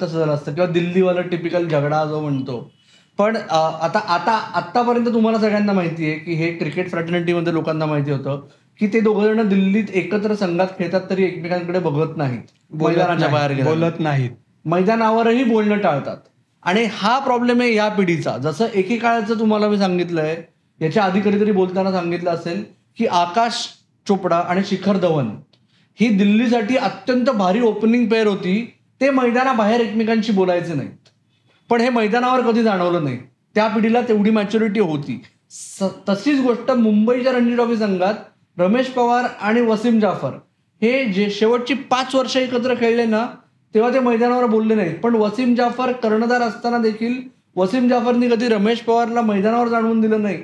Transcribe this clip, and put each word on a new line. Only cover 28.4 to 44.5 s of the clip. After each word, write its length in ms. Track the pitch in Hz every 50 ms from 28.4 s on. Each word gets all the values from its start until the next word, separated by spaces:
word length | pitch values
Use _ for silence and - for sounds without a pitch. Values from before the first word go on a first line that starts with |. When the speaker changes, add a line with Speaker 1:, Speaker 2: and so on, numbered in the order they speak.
| 165 180 185 214 233 - - _ _ _ _ -
Speaker 1:
ते 100 | 254 277
मैदानाबाहेर 680 | 269 262 247 240 226 247 262 269 254 226 214 202 226 240
एकमेकांशी 520 | 233 214 208 226 226 214 226 226 202 - 214
बोलायचे 420 | 190 185 180 180 175 175 170 165
नाहीत, 340 | 139 113 98 - - _ _ _ _ _ _ _ _ _ _ _ _ _ -
पण 100 | 233 240
हे 100 | 226 254
मैदानावर 500 | 247 240 220 208 208 240 247 247 254 254
कधी 220 | 233 226 226 226 226
जाणवलं 420 | 220 202 185 175 180 175 175 156
नाही. 140 | 135 123 120 - - _ _ _ _ -
त्या 140 | 208 214 226
पिढीला 320 | 202 226 208 226 226 240
तेवढी 300 | 247 240 220 208 202 220
मॅच्युरिटी 500 | 220 214 202 196 220 220 220 220 196 226
होती. 420 | 208 165 151 147 147 - 123 - - - _ _ _ _
स-, 340 | - - - - - - 196 185 - - - -
तशीच 320 | 196 190 - 285 302 269
गोष्ट 300 | 254 254 233 - - -
मुंबईच्या 640 | 262 240 226 220 214 208 214 226 247 262 247 262 247
रणजी 220 | 247 240 240 240
ट्रॉफी 220 | 233 240 233 240
संघात 380 | 214 220 202 190 180 180 196 214 - - - _ _ _ _ _ -
रमेश 280 | 180 185 214 254 254
पवार 380 | 254 - 254 240 240 240 247 247 233 - -
आणि 200 | 185 208 220 240
वसीम 400 | 240 226 220 214 220 240 226 220
जाफर 300 | 208 196 165 143 - 131 - - - _ _ _ _ _ _ - 214
हे 220 | 226 254 269 269
जे 260 | 226 180 190 208 208
शेवटची 440 | 202 - 220 220 240 247 240 - 285
पाच 400 | 226 - - 254 247 262 262 262
वर्ष 220 | 262 254 - -
एकत्र 380 | 262 262 240 254 240 226 254 240
खेळले 300 | 233 240 233 233 233 240
ना, 220 | 226 220 214 233 247 - - _ _ _ _ _ _ -
तेव्हा 180 | 214 220 247 240
ते 80 | 269
मैदानावर 460 | 254 240 233 226 233 240 247 247 247
बोलले 280 | 240